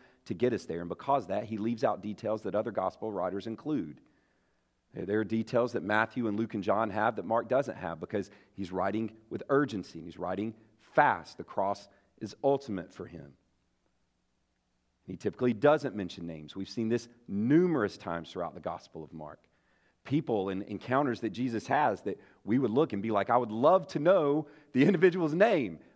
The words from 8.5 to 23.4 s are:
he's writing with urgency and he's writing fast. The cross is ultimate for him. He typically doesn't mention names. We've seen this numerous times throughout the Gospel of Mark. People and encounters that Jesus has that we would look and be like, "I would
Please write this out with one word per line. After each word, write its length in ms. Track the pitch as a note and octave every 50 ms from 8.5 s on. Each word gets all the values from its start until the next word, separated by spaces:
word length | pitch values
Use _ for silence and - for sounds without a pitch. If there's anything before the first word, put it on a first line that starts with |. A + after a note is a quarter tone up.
| _
he's 180 | - G2+ E2+
writing 400 | F#2 F#2 F#2 G2 G2+ A2 A2+ G#2+ - - _ -
with 140 | - - - -
urgency 500 | C#3 C#3 D3 B2 A2+ F#2+ E2+ - - E2
and 80 | D#2+ E2+
he's 120 | D#2+ F2+
writing 340 | F2 F2+ F#2+ F#2+ G#2+ A2+ A2 - - _ _ _
fast. 580 | _ _ - D#3 D3 C3+ G2+ E2+ D#2 - - -
The 60 | -
cross 440 | - - - F#2+ G2 G2+ - - - _ _ _ _ _ -
is 160 | A2+ G#2 - - -
ultimate 500 | C#3 C#3 C3+ - - G2+ F2+ E2 - -
for 140 | - F2+ -
him. 260 | E2+ D#2+ C#2+ C#2+ C2+ _ _ _ _ _ _ _ _ _ _ _ _ _ _ _ _ _ _ _ _ _ _ _ _ _ _ _ _ _ _ _ _ _ _ -
He 100 | F#2+ F2
typically 360 | - G2+ - - B2 B2 A#2
doesn't 420 | G2+ C#3 C#3+ D3+ D#3 C#3+ B2 F#2
mention 320 | G#2 F#2+ F2 - - E2+ E2+
names. 280 | D#2+ D#2 D2+ D2+ -
We've 140 | F#2+ G2 -
seen 180 | - A#2+ A2+ A2
this 200 | A#2+ A#2 - - - _ _ -
numerous 680 | G2 G2+ A2 B2 D3 E3 F#3 F3+ D#3+ C3 G#2 G2 - -
times 320 | - F#2+ E2+ E2 D#2+ -
throughout 240 | - F#2 E2+ E2 -
the 80 | F2
Gospel 420 | D#2 F2 E2 E2+ - - - E2 D#2
of 80 | -
Mark. 280 | E2+ D#2 D2+ D2+ D2+ - _ _ _ _ _ _ _ _ _ _ _ _ -
People 460 | - C3 D#3+ - - A2+ G2+ F#2+ G2
and 120 | F#2+ F#2+ G#2
encounters 560 | - G#2 G2 - - B2+ C#3 D3 C3 A2+ -
that 100 | A#2 G#2+
Jesus 340 | F2+ A2+ B2+ B2+ A2+ G#2+ - -
has 340 | C3+ C#3+ D3+ B2 G2+ -
that 180 | - G#2 F2+ - - - _ _ -
we 140 | G2 A2+ C3+
would 100 | C3+ G#2+
look 240 | A2 C3+ D#3+ - G#2
and 80 | G2
be 80 | G2 A2+
like, 220 | G#2+ G2+ G2 A#2
"I 60 | A#2
would 140 | B2+